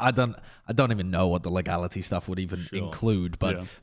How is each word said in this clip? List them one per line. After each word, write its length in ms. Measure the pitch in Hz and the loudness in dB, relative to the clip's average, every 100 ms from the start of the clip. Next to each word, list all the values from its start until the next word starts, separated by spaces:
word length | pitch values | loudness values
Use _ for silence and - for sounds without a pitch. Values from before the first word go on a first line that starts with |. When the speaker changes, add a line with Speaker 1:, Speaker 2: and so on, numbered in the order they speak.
Speaker 1:
I 100 | 123 | 0
don't, 240 | 127 120 107 - - - | 2 0 -2 -16 -18 -6
I 60 | |
don't 180 | 113 131 | 2 4
even 220 | 107 92 | 4 2
know 160 | 92 92 | 4 4
what 160 | 87 | 2
the 40 | 85 | 0
legality 520 | 90 87 87 87 95 | -2 0 -2 -2 -4
stuff 260 | 90 90 - | -2 -2 -2
would 120 | 92 | -4
even 180 | 92 90 | -4 -6
Speaker 2:
Sure. 180 | 82 95 | -6 -6
Speaker 1:
include, 640 | 85 78 113 104 87 85 | -6 0 2 2 2 0
but 160 | 92 90 | 0 -2
Speaker 3:
Yeah. 80 | 92 - | -4 -6